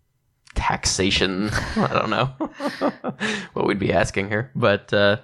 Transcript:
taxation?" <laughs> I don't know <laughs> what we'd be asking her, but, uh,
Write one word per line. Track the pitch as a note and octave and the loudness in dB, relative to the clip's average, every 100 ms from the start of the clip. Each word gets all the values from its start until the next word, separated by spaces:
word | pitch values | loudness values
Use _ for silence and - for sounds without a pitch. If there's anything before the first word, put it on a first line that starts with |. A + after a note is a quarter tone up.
| _ _ _ _ _ | _ _ _ _ _
taxation?" | - - - - - F#2+ - F#2+ F#2 G#2+ | -4 -2 0 -2 0 2 2 0 0 -2
<laughs> | A#2 - A3 | -2 -2 0
I | F#3+ | 0
don't | A#2+ G#2+ | 2 0
know | G#2 C3 | 0 -2
<laughs> | - D#4 - C#4+ - C4+ - B3+ - G#3+ G#3 F#3 | -2 -8 -6 -8 -4 -4 -4 -10 -6 -4 -4 -6
what | - - | -2 0
we'd | G2 | 0
be | A2+ | 2
asking | - A2 - G2 | 2 2 -2 -2
her, | G#2+ B2 | -2 -4
but, | - A#2 G2+ - | 0 2 2 0
uh, | G#2 G2+ G#2 | 2 4 2